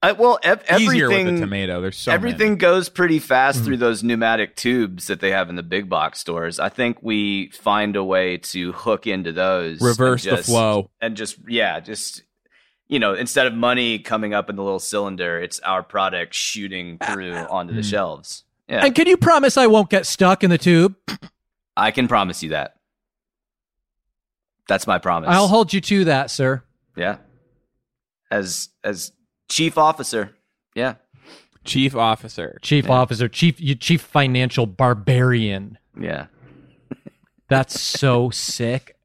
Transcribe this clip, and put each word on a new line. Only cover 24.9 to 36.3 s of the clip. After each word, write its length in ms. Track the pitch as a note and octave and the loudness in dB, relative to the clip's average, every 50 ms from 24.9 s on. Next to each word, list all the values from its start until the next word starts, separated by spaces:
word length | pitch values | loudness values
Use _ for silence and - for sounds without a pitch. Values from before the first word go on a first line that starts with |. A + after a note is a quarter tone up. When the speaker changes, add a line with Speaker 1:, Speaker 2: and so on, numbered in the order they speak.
| G2 F2+ | -2 0
Speaker 1:
promise. 300 | - F#2+ F2 E2+ E2 - | 0 0 -2 0 0 2
Speaker 3:
I'll 160 | F3 F#3 G3+ | 4 4 4
hold 260 | G3 G3 A3+ A3+ D#3+ - | 6 6 4 4 2 0
you 80 | G3 | -4
to 240 | - - G#3 G3 F#3+ | -2 0 0 2 2
that, 220 | E3 D3 C3 - - | 2 2 0 0 -4
sir. 360 | - - C#3 C3 C3 C3 - _ _ _ _ _ _ | -2 -2 0 0 0 -2 -6 _ _ _ _ _ _
Speaker 1:
Yeah. 220 | - F2 F#2 G#2 - _ _ _ _ _ _ _ _ _ _ _ _ _ _ _ _ _ _ _ _ _ _ - | -4 -4 -4 -4 -6 _ _ _ _ _ _ _ _ _ _ _ _ _ _ _ _ _ _ _ _ _ _ -4
As, 380 | G#2 G2 F#2 E2+ - - - _ _ _ | -4 -2 -2 -6 -8 -10 -12 _ _ _
as 300 | G#2+ G#2 F2+ - - _ _ _ _ _ _ _ _ | -8 -8 -6 -10 -14 _ _ _ _ _ _ _ _
chief 300 | - - D#3+ D#3+ D3+ D#3+ | -4 -2 -2 0 2 4
officer. 560 | D#3 D#3 D#3 - C3+ - - A2+ G#2 G2 _ _ _ _ _ _ _ _ _ | 4 4 2 0 -6 -6 -4 -4 -4 -6 _ _ _ _ _ _ _ _ _
Yeah. 200 | A2 A#2+ C3 A2+ _ _ _ _ _ _ - - - _ _ _ _ _ | -4 -4 -4 -4 _ _ _ _ _ _ -20 -20 -20 _ _ _ _ _
Speaker 2:
Chief 300 | - - C3+ C3+ C3+ C3 | -4 0 0 0 2 2
officer. 640 | A#2+ A2+ A2+ A2+ - - A#2 - - E2+ - - - - | 2 2 2 0 -2 -4 -16 -12 -10 -10 -10 -10 -12 -4
Speaker 3:
Chief 240 | - D3+ D3 C3+ | 0 2 2 4
Speaker 1:
Yeah. 40 | - C3 | 4 4
Speaker 3:
officer. 340 | B2+ B2+ A#2+ A#2+ G#2+ B2 A#2 | 4 4 2 0 -2 -2 -4
Chief, 320 | - - - E3+ D3+ - | -2 2 2 2 2 2
you 160 | E3+ C#3 C#3 | -2 -4 -4
chief 240 | A#2+ - - E3+ D#3+ - | -4 0 0 0 0 0
financial 640 | - - D3+ C#3+ C3 B2+ B2+ B2+ B2+ - - A#2+ | 0 0 0 2 2 2 0 0 0 0 0 -2
barbarian. 1120 | G#2+ F2+ _ C3 B2 B2 G#2 G2+ - C3 B2 B2+ B2+ B2 A#2+ A2+ G#2 G2 G2 G2 G#2 A2 _ _ _ _ | -2 0 _ 2 2 2 0 0 0 2 4 4 4 4 2 2 0 -2 -4 -8 -10 -16 _ _ _ _
Speaker 1:
Yeah. 300 | - F2+ E2+ D#2+ - C#2+ - | -10 -8 -6 -6 -8 -10 -14